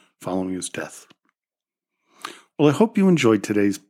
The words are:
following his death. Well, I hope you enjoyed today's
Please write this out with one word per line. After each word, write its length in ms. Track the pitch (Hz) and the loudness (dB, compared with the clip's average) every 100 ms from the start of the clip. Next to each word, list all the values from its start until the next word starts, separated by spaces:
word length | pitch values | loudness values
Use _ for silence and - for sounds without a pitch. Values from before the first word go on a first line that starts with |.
| _ _ | _ _
following 360 | 92 92 92 92 | -8 -6 -6 -8
his 140 | - | -10
death. 360 | - 78 - - _ _ _ _ _ _ _ _ _ _ _ - - _ - | -12 -14 -16 -20 _ _ _ _ _ _ _ _ _ _ _ -20 -20 _ 0
Well, 120 | 151 | 2
I 20 | |
hope 260 | 139 226 214 | 2 0 2
you 100 | 190 | 2
enjoyed 340 | 165 120 107 | 4 2 2
today's 360 | - 104 101 98 | 0 0 0 -2